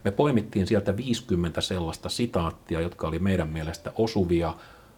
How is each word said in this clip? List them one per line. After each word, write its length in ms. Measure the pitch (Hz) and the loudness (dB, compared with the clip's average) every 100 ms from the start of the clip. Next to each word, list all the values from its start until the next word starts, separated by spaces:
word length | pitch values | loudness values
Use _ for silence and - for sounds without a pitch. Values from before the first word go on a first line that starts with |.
Me 80 | 104 | -2
poimittiin 560 | - 147 120 - 104 92 | 2 4 2 0 0 2
sieltä 300 | 104 98 98 | 2 2 -2
viisikymmentä 640 | 131 113 - 90 85 78 | -2 -4 0 0 0 -2
sellaista 480 | - 92 82 - 87 | -2 -2 -2 -4 -6
sitaattia, 720 | - 120 101 82 - - 82 | -2 0 0 -2 -4 -4 -2
jotka 260 | 87 - 82 | -2 -4 -4
oli 120 | 80 | 0
meidän 300 | 95 95 78 | 2 2 0
mielestä 420 | 78 78 - - - | -4 -6 -6 -6 0
osuvia, 580 | 113 104 87 87 82 78 - - - | 0 2 2 2 2 -4 -12 -20 -20